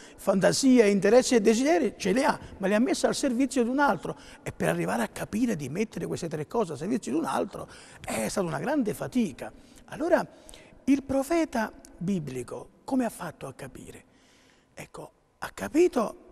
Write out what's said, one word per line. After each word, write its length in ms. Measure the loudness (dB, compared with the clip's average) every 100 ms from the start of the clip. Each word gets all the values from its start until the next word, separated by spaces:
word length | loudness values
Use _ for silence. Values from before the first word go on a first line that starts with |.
| -20 -8
Fantasia, 720 | 0 4 4 4 6 8 8
interessi 500 | 6 6 6 6 4
e 60 |
desideri 520 | 4 4 4 2 2 -2
ce 160 | 0
le 120 | 2
ha, 160 | 2 0 -4 -6
ma 80 | 0
le 80 |
ha 60 | 2
messe 260 | 2 2 0
al 80 |
servizio 480 | 0 -2 0 0 0
di 80 | 0
un 80 | 2
altro. 400 | 0 0 -4 -12 -14 -16
E 100 | -12
per 180 | -4 -2
arrivare 340 | 0 -2 -2
a 60 | -4
capire 460 | -6 -6 -2 -2 -2
di 140 | -6
mettere 380 | -6 -6 -6 -8
queste 200 | -6 -6
tre 200 | -8 -6
cose 240 | -4 -4
al 80 | -4
servizio 320 | -4 -4 -4
di 80 | -4
un 60 | -2
altro 420 | -2 -4 -8 -14 -18 -20 -18
è 240 | -10 -6 -4
stata 180 | -4 -4
una 100 | -4
grande 380 | -2 -2 -2 -4
fatica. 560 | -4 -2 -2 -4 -14 -16 -20 -20 -16
Allora, 380 | -6 0 0 0 -10 -20 -20 -20 -10 0
il 180 | 0
profeta 680 | 0 -4 0 0 0 -2 -4 -6 -20 -8
biblico 720 | -4 -4 -4 -8 -10 -12 -14 _
come 220 | -4 -2 -2
ha 40 |
fatto 360 | -4 -12 -10 -14
a 80 |
capire? 500 | -14 -16 -16 -18 -20 _ _ _ _ _ _ _
Ecco, 380 | -20 -18 -16 -18 _ _ -14
ha 140 | -14
capito 640 | -8 -2 2 4 2 -2 -6 -20